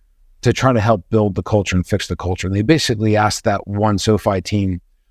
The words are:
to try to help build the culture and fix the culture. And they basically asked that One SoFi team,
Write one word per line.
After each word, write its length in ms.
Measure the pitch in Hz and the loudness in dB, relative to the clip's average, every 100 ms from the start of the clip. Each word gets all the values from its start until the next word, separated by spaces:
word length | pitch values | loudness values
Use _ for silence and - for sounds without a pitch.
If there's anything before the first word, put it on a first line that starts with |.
| _ _ _ _ | _ _ _ _
to 100 | 120 | -2
try 200 | 107 131 | 2 2
to 80 | 120 | 2
help 280 | 104 107 - | 2 0 0
build 260 | 110 104 | 0 0
the 80 | 92 | -2
culture 340 | - 107 98 90 | 0 0 0 -2
and 100 | 87 | 0
fix 220 | 98 - | -4 -4
the 80 | 87 | -6
culture. 300 | 90 90 92 | -6 -6 -2
And 100 | 98 | 0
they 60 | |
basically 540 | 113 156 - 110 110 107 | 2 2 2 0 2 2
asked 280 | 107 - | 2 0
that 220 | 113 101 - | -2 -2 -4
One 300 | 101 107 98 | -2 0 2
SoFi 420 | - 104 107 98 | 2 0 0 -2
team, 400 | - 104 95 90 - _ _ | -2 -2 -2 -4 -10 _ _